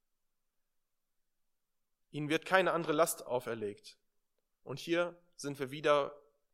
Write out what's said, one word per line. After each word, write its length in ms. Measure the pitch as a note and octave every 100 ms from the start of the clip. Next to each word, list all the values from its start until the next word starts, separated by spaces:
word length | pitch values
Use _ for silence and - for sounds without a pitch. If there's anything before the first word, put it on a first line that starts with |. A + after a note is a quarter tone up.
| _ _ _ _ _ _ _ _ _ _ _ _ _ _ _ _ _ _ _ _ _
Ihnen 180 | D3 D3
wird 180 | D#3 -
keine 260 | F#3 F3+
andere 200 | D#3+ D#3
Last 340 | D3+ E3+ - -
auferlegt. 720 | B2+ A2+ A#2 G#2 G#2 - - _ _ _ _ _ _
Und 140 | - C3+
hier 380 | - E3 F3 E3+ _ -
sind 220 | C#3+ C#3+
wir 120 | C3
wieder 500 | D3 D3+ D3 C#3 - - _ _